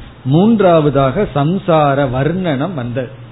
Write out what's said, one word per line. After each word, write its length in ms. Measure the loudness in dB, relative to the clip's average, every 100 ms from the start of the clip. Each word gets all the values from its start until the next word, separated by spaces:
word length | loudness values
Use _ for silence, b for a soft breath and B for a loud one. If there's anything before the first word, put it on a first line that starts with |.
| B B 0
மூன்றாவதாக 1000 | 2 4 4 4 4 2 2 0 0 -2 -2
சம்சார 720 | -2 -2 0 2 2 0 -2
வர்ணனம் 640 | -2 -2 -2 -4 -4 -4
வந்தது. 500 | -6 -8 -8 -8 -12 -20